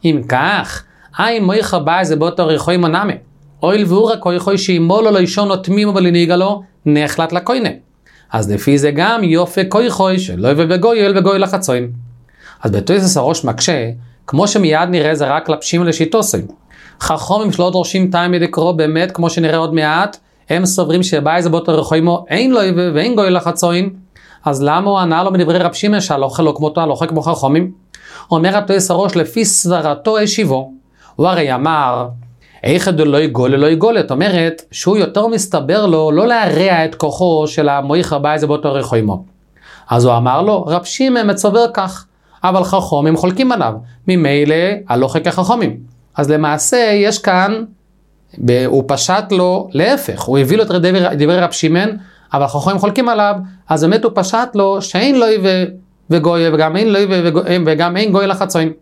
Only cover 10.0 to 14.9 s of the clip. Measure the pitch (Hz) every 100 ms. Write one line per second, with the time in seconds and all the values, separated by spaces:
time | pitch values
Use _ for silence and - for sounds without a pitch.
10 | 190 185 185 87 113 143 160 180 214 233
11 | 202 196 185 196 190 190 - 123 123 -
12 | - - - _ - - - 101 95 190
13 | 190 185 131 160 131 117 - 156 117 120
14 | - - - 135 202 214 175 156 175